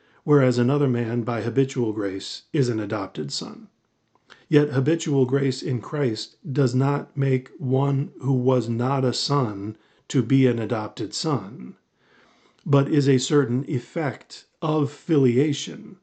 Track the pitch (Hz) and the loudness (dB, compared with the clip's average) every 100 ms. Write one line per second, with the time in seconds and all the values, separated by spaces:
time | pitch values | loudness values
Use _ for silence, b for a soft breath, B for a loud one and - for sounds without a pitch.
0 | b b - 147 127 120 120 143 139 120 | b b 2 4 4 4 2 2 2 0
1 | 117 120 113 117 107 113 135 131 117 107 | -2 -4 -2 -4 -2 0 0 0 -4 -2
2 | 101 95 - - _ 156 123 110 104 107 | -4 -6 -10 -14 _ -2 0 0 -4 -6
3 | 95 - 73 - - - - _ _ _ | -6 -8 -8 -8 -10 -14 -20 _ _ _
4 | _ _ B B B 147 147 127 131 165 | _ _ B B B 2 2 0 0 0
5 | 160 139 123 135 139 127 - 123 - 151 | 0 0 2 2 0 -2 -4 -6 -4 -2
6 | 135 107 - _ 175 135 131 123 135 143 | -2 -2 -8 _ -6 0 2 2 2 0
7 | - - 135 131 131 - 135 131 139 139 | -4 -2 0 0 -4 -8 -2 0 2 0
8 | 143 - 131 131 123 127 113 113 123 139 | -4 -6 -2 0 2 2 0 -2 0 0
9 | 131 110 - 143 120 101 101 107 b b | 0 0 0 0 0 -2 -8 -10 b b
10 | b 143 107 135 131 117 107 113 - - | b -2 2 4 4 2 -2 -4 -6 -8
11 | 101 - 160 135 95 127 64 - _ b | -10 -6 -2 -2 -4 -14 -16 -18 _ b
12 | b b b b b b - 139 147 151 | b b b b b b 2 2 4 2
13 | 139 131 - 147 123 123 139 139 - 170 | 4 2 2 2 2 -2 -2 -6 -6 -6
14 | 147 - - - _ - 165 156 135 - | -4 -6 -14 -20 _ -8 -2 0 -2 -4
15 | - 156 131 120 151 147 - - - - | 0 4 4 4 2 0 -6 -12 -16 -20